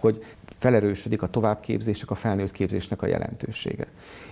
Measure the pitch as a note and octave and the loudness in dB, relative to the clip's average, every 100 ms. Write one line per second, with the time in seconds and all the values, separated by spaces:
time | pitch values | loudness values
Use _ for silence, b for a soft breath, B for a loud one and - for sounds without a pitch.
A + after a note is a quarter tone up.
0 | A2+ A2 B B - - B2+ A#2 G#2 G2 | 2 2 B B -20 0 6 6 6 0
1 | - A2+ F2+ B2 G#2+ G#2+ - A2 A2 G#2 | -2 -2 0 2 2 0 -2 -2 0 -2
2 | - G2 A2+ G2 G2 - G2 G2+ - - | -2 -2 0 0 0 0 0 0 -4 -2
3 | F#2 F#2 - - - - - - - - | 0 0 -2 -6 -8 -6 -6 -6 -8 -10
4 | B B B | B B B